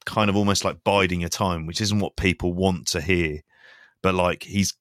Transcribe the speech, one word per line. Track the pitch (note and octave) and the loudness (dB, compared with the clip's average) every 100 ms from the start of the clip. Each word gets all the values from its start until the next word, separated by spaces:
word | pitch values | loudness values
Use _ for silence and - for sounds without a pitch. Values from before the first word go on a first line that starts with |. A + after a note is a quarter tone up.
kind | - - G#2 | -4 0 2
of | G2 | 2
almost, | G2+ F#2+ | 2 2
like, | F#2+ D#2 | -2 -2
biding | - G2 F#2 F2+ | 0 2 2 0
your | E2+ | -4
time, | - G2 E2+ D#2+ | -4 -2 -4 -6
which | E2 | -4
isn't | G#2 G#2 | 0 0
what | F#2 | 0
people | - F#2+ E2+ F2+ | 0 0 0 -2
want | F2 F#2+ F2+ - | 0 2 0 -2
to | F2 | -4
hear. | D#2 F2 D#2+ D2+ - _ - - - _ | 0 0 0 -4 -12 _ -20 -20 -20 _
But, | F#2+ | -2
like, | F#2 F2 D#2+ | 0 0 -2
he's | - G2+ F#2+ - | -4 -2 -2 -4